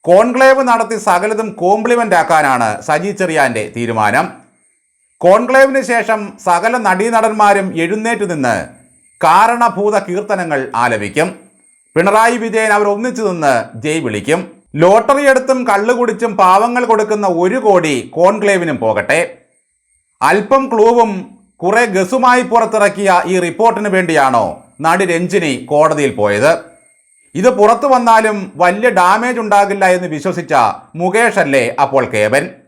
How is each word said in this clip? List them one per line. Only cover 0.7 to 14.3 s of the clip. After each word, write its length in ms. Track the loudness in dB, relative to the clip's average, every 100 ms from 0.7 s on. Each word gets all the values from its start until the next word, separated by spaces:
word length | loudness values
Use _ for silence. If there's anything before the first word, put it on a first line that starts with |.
| 0 -2 -4 0
സകലതും 420 | 0 0 -4 -6 -4
കോംപ്ലിമെന്റ് 560 | -2 0 0 -2 2 0
ആക്കാനാണ് 480 | 2 2 2 0 -2 -4 -4
സജി 240 | -4 -4 -4
ചെറിയാന്റെ 460 | -2 0 0 -2 -8 -8
തീരുമാനം. 500 | -4 -2 0 0 -4 -10 _ _ _ _ _ _ _ _ 4
കോൺക്ലേവിന് 580 | 4 4 2 4 2 -2
ശേഷം 300 | -4 -2 -4 -6 -8 -2
സകല 260 | 0 0 -2 -2
നടീനടന്മാരും 800 | -2 0 0 0 2 2 2 -2 -4
എഴുന്നേറ്റ് 420 | -4 -2 -4 -4 -4
നിന്ന് 240 | -2 -2 -2 -6 -18 _ _ _ _
കാരണഭൂത 760 | 2 4 4 2 -2 0 -2 -2 -2
കീർത്തനങ്ങൾ 520 | -8 -4 -6 -4 -6 -4 -2
ആലപിക്കും. 460 | -2 -2 -4 -2 -4 -6 _ _ _ _ _ -2
പിണറായി 420 | 2 2 2 0
വിജയൻ 280 | -4 -2 0 0
അവർ 100 | 0 -2
ഒന്നിച്ചു 280 | -6 -4 -4
നിന്ന് 260 | -2 0 0 -4 -8
ജയ് 180 | -6 -4 -4
വിളിക്കും. 340 | -6 -2